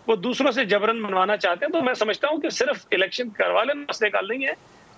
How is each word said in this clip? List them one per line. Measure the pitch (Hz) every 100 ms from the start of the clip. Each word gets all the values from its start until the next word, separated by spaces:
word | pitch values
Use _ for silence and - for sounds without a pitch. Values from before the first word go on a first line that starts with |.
| -
वो | 220
दूसरों | 208 247 269
से | 233
जबरन | 208 202 214 226
मनवाना | 208 190 185 208
चाहते | 190 175 285
हैं। |
तो | 330
मैं | 254
समझता | 247 214 190 285
हूँ | 311
कि | 294
सिर्फ | 202 262 226 -
इलेक्शन | 185 185 - 247
करवा | 202 180 180
लेना | 240 285 285
मसले | - 214
का | 196
हल | 190
नहीं | 254 269
है। | 330 - - -